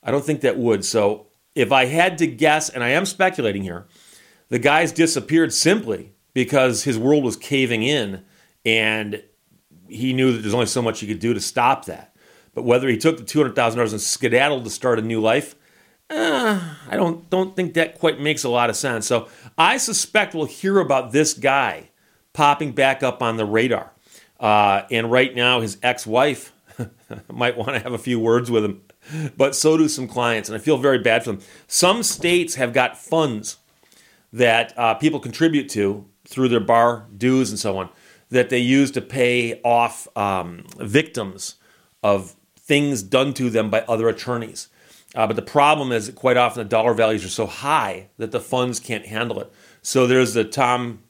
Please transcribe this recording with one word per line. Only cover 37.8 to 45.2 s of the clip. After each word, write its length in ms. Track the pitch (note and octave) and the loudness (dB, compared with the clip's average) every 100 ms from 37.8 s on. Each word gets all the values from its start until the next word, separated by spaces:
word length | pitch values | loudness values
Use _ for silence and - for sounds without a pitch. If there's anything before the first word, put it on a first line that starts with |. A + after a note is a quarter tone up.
| F#2 - _ _ _ | -6 -12 _ _ _
that 180 | B2 A#2+ | 0 0
they 100 | B2 | 0
use 320 | B2 C3+ C#3 | 2 4 2
to 80 | - | -2
pay 600 | - C3+ B2 B2 A#2 A2+ | -8 0 2 2 -2 -4
off, 460 | A#2+ A#2+ A#2 - - - | 0 2 2 -4 -12 -4
um, 480 | G2+ F#2+ F2 F2 G2 - | -2 -2 -4 -12 -20 -14
victims 800 | A2 A#2 D#3 C3 G2+ F#2+ - - _ _ _ _ | -2 0 0 -6 -10 -10 -16 -16 _ _ _ _
of 340 | G#2 G2+ F2+ - _ _ | 0 0 -2 -18 _ _
things 460 | - C#3+ D3 C3+ | 0 0 2 -2
done 320 | F#2+ C3 C#3 | 0 0 0
to 160 | B2 B2+ | -2 -2
them 200 | A2 A2 | 0 0
by 120 | A2 | -2
other 260 | A2+ A#2 A2+ | -2 0 0
attorneys. 600 | A2 - A#2+ A2+ - - _ _ - _ | -2 -6 -6 -8 -14 -18 _ _ -20 _
Uh, 120 | B2 | -2